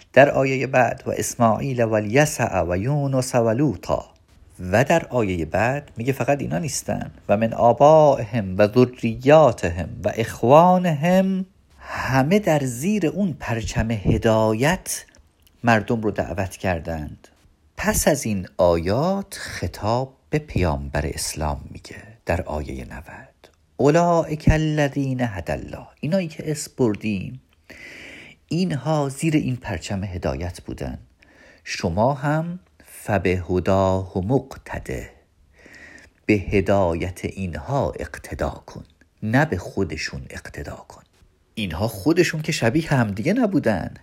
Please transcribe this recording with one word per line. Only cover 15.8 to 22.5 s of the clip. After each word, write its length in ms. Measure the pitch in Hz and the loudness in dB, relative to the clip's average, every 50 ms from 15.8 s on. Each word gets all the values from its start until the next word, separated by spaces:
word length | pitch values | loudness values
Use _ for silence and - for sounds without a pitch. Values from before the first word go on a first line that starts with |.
| 104 - 120 113 | 2 0 -2 -2
رو 100 | 107 104 | -2 -2
دعوت 460 | 95 - - - 87 92 95 92 - | -2 -2 -4 -4 -4 -4 -4 -6 -6
کردند. 720 | - - 95 87 82 76 82 82 80 73 71 - - _ - _ _ _ _ _ _ _ _ _ | -6 -4 -2 -2 -2 -4 -6 -6 -6 -8 -10 -12 -16 _ -20 _ _ _ _ _ _ _ _ _
پس 300 | - - 208 208 - - | -6 -2 0 0 2 2
از 180 | 185 151 135 - | 2 2 2 0
این 220 | 113 104 92 90 - _ | -2 -4 -4 -4 -4 _
آیات 800 | - 92 87 85 85 82 90 104 131 160 185 196 196 196 - - - | 2 4 4 4 2 2 0 0 0 0 -2 -2 -4 -6 -10 -12 -14
خطاب 760 | - - - - - - - - 101 107 117 123 131 131 - _ _ _ | -12 -12 -8 -6 -6 -6 -6 -4 -2 -2 0 -2 -2 -4 -10 _ _ _
به 100 | - 156 | -4 -4
پیامبر 680 | 156 - - - 87 82 71 69 71 69 71 73 76 | -4 -4 -2 0 0 0 0 -2 -4 -6 -4 -4 -4
اسلام 560 | 71 - - - - - 71 78 76 73 67 - - | -4 -6 -6 -8 -8 -6 -4 -4 -4 -4 -6 -8 -14
میگه 340 | - - - - - - - - - _ - | -18 -18 -18 -18 -20 -20 -20 -20 -20 _ -4
در 160 | - 85 - | -4 -2 -2
آیهٔ 440 | - - | -2 -4